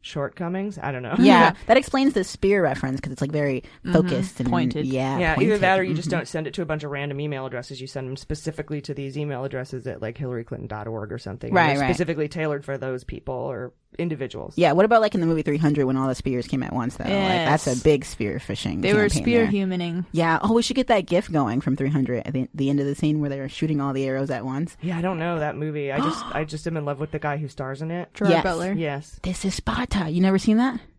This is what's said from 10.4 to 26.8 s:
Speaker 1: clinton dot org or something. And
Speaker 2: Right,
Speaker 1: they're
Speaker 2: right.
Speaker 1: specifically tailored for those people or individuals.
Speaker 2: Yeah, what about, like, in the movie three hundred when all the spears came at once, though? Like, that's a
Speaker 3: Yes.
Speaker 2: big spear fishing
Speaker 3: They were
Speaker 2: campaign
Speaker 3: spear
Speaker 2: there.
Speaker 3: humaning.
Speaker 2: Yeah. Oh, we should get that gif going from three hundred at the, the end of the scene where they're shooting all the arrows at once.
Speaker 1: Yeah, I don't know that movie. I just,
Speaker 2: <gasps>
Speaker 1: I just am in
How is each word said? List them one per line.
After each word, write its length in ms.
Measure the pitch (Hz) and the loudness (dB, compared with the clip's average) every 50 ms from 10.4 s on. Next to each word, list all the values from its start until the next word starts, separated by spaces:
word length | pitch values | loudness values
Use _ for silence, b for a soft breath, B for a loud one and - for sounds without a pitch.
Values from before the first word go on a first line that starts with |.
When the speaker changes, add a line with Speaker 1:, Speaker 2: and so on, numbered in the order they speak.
| 117 | -8
Speaker 1:
clinton 240 | - 123 107 95 - | -8 -10 -10 -10 -10
dot 180 | 104 107 104 | -10 -8 -8
org 240 | 113 113 110 104 104 - | -8 -8 -8 -8 -8 -10
or 60 | 127 | -10
something. 300 | - - 95 - - 120 | -10 -10 -12 -10 -6 2
And 60 | - | 4
Speaker 2:
Right, 120 | 185 170 151 139 | 4 4 4 4
Speaker 1:
they're 60 | 139 | 2
Speaker 2:
right. 60 | 139 127 | 2 0
Speaker 1:
specifically 400 | - - - 165 165 147 151 151 | 0 0 0 -2 0 -2 -4 -4
tailored 360 | - 165 156 156 147 139 143 | -4 -4 -4 -2 -4 -4 -6
for 140 | - 139 131 | -8 -8 -6
those 240 | 135 131 127 127 - | -4 -6 -6 -6 -8
people 320 | - - - - - 131 | -10 -12 -10 -8 -8 -8
or 380 | 123 123 139 131 107 123 123 _ _ _ _ _ - | -6 -6 -6 -6 -8 -10 -12 _ _ _ _ _ -4
individuals. 560 | 170 175 160 147 135 123 - - - - - | -4 -4 -2 -4 -6 -8 -8 -10 -12 -8 2
Speaker 2:
Yeah, 160 | - 175 160 139 | 4 4 6 6
what 120 | 170 196 | 6 6
about, 160 | 196 240 226 | 8 6 6
like, 140 | 220 208 - | 6 4 2
in 60 | 190 | 2
the 60 | 170 | 2
movie 160 | 165 165 160 151 | 2 2 2 0
three 140 | - 147 | 0 0
hundred 300 | 147 160 147 147 147 139 | 2 4 4 4 4 2
when 100 | 127 131 | 2 2
all 120 | 131 135 135 | 0 0 0
the 60 | 127 | -2
spears 320 | - - 147 127 123 120 | -2 -2 -2 -2 -2 -2
came 160 | - - 131 123 | -2 -4 -4 -4
at 100 | - - | -2 -4
once, 240 | 123 117 123 - | -4 -4 -4 -6
though? 80 | - - | -6 -4
Like, 80 | - 196 | -2 0
that's 540 | 196 190 190 185 175 165 151 147 156 - | 0 2 2 2 2 2 2 2 2 2
a 40 | 147 | 0
Speaker 3:
Yes. 120 | 127 123 - | -2 2 4
Speaker 2:
big 220 | 151 151 135 131 | 4 4 4 2
spear 340 | - - - 117 101 80 139 | -6 -6 -6 -4 -4 -4 -6
fishing 420 | - - 107 - - - - - | -6 -6 -8 -6 -4 -4 -4 0
Speaker 3:
They 120 | 92 185 208 | 2 4 4
were 140 | 214 208 202 | 6 4 4
Speaker 2:
campaign 140 | - - - | 2 2 2
Speaker 3:
spear 160 | 240 233 233 226 | 4 4 4 4
Speaker 2:
there. 100 | 202 202 | 4 2
Speaker 3:
humaning. 540 | 202 196 185 185 180 175 170 170 180 180 - - | 0 0 0 -2 -2 -2 -2 -4 -4 -6 -2 0
Speaker 2:
Yeah. 260 | 160 170 165 160 - - | 2 2 4 2 2 2
Oh, 100 | 208 226 | 4 4
we 100 | 233 233 | 4 2
should 140 | - 254 | 2 0
get 120 | 269 254 - | -2 2 4
that 180 | 240 202 170 | 4 2 4
gif 240 | - 175 175 - - | 2 2 2 2 2
going 300 | 170 151 139 107 113 131 | 0 2 2 2 2 0
from 160 | - - 131 | 0 0 0
three 120 | - 135 135 | 0 0 0
hundred 360 | 147 143 131 120 123 117 - | 2 2 0 0 0 -4 -4
at 60 | - 147 | -4 -4
the, 160 | 135 131 - - | -4 -4 -4 -2
the 160 | 151 135 135 | -2 0 2
end 100 | 143 143 | 2 2
of 60 | 139 | 0
the 80 | 143 143 | 0 -2
scene 260 | - - 151 151 151 | 0 0 0 2 2
where 100 | 147 143 | 0 -2
they're 180 | 139 139 135 131 | -4 -6 -8 -10
shooting 320 | - - 160 156 156 143 | -4 -4 -2 0 0 0
all 120 | 139 139 135 | 0 0 0
the 120 | 135 135 | 0 0
arrows 240 | 135 131 135 139 135 | 0 0 -2 -2 -2
at 140 | 135 120 107 | -2 -4 -4
once. 320 | 131 131 139 165 170 - - - | -4 -4 -4 -4 -6 -6 -8 -6
Speaker 1:
Yeah, 160 | 170 180 165 | -6 -4 -2
I 40 | 170 | -2
don't 160 | 185 190 165 | -2 -2 -2
know 200 | 160 175 170 160 | -2 -2 -2 -2
that 180 | 151 147 - | -2 -4 -4
movie. 340 | - 151 156 147 151 143 139 135 | -4 -6 -4 -4 -4 -4 -2 -2
I 60 | 143 | 0
just, 260 | 277 302 320 - - | 0 0 -2 -4 -8
Speaker 2:
<gasps> 60 | - - | -6 -4
Speaker 1:
I 100 | - 156 | -4 -4
just 220 | 151 156 151 - | -4 -6 -6 -6
am 100 | 170 165 | -4 -4
in 80 | 160 | -4